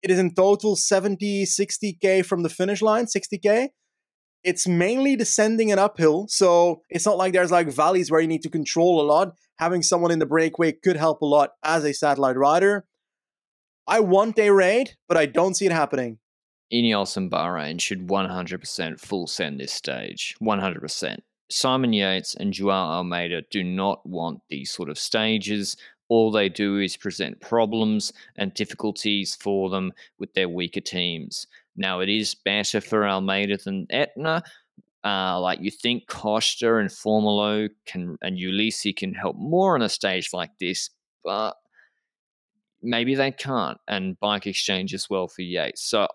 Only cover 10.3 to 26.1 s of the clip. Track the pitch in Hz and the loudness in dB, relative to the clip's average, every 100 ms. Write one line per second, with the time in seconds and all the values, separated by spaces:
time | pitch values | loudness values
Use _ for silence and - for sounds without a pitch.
10.3 | 156 160 156 165 139 185 165 160 151 151 | 2 2 2 0 0 0 2 2 0 4
11.3 | 147 139 _ 151 165 147 143 151 139 135 | 4 4 _ 0 0 0 0 0 2 2
12.3 | 127 139 165 196 202 - _ _ _ _ | 4 4 6 4 2 -4 _ _ _ _
13.3 | _ _ _ _ _ - 165 202 185 226 | _ _ _ _ _ 0 2 6 6 4
14.3 | 220 208 196 185 220 269 - - 170 151 | 4 6 6 6 4 0 -4 0 2 2
15.3 | 143 185 185 196 170 147 135 120 113 _ | 2 2 2 2 2 0 0 -4 -8 _
16.3 | _ _ _ - 117 117 107 95 - 92 | _ _ _ -4 0 2 2 0 -2 -2
17.3 | - 85 87 73 85 - 98 90 98 95 | -2 -2 -4 -6 -6 -4 -6 -2 -2 -2
18.3 | 92 87 90 - - 82 78 - 98 85 | -4 -8 -10 -10 -8 -8 -8 -8 -6 -6
19.3 | - 82 69 69 - - 64 50 - - | -4 -6 -6 -8 -8 -8 -8 -10 -10 -10
20.3 | - 110 104 95 90 - - 69 52 - | -6 -2 0 -2 -6 -8 -8 -8 -8 -16
21.3 | _ - - 131 127 127 107 98 95 - | _ -8 -2 0 2 2 2 2 0 -4
22.3 | - 101 98 98 95 87 82 90 87 85 | -6 -6 -2 0 0 0 -2 -4 -4 -4
23.3 | 85 76 104 90 92 95 - - 87 82 | -6 -6 -6 -4 -2 -2 -4 -8 -8 -8
24.3 | 76 - 73 67 - 80 76 - 113 110 | -8 -12 -12 -10 -10 -10 -8 -4 -2 0
25.3 | 110 101 104 101 - - _ - | -2 -2 -6 -6 -10 -16 _ 0